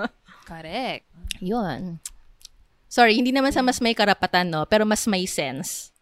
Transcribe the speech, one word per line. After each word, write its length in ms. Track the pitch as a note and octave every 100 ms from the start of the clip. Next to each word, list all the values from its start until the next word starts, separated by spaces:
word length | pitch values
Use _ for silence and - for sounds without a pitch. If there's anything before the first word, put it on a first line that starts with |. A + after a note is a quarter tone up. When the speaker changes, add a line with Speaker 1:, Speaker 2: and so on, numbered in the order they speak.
| G#3+ _
Speaker 1:
<laughs> 200 | _ -
Speaker 2:
Correct. 600 | - E3 D#3+ G#3 A#3+ D3 - - - -
Speaker 1:
Yun. 600 | F#3 A#3+ F#3 B2+ F3+ E3 - - - - - _ _ _ -
Sorry, 260 | - A#3
hindi 180 | A3 B3
naman 200 | C4+ C4+
sa 100 | D4+
mas 180 | B3+ B3
may 140 | A#3
karapatan, 540 | A3+ G#3 F#3+ F#3 F3+ F3+
no? 180 | D#3
Pero 180 | D3+ G#3+
mas 200 | G#3+ G#3
may 200 | A#3 F#3+
sense. 680 | F#3 - C#3 C3 - - - _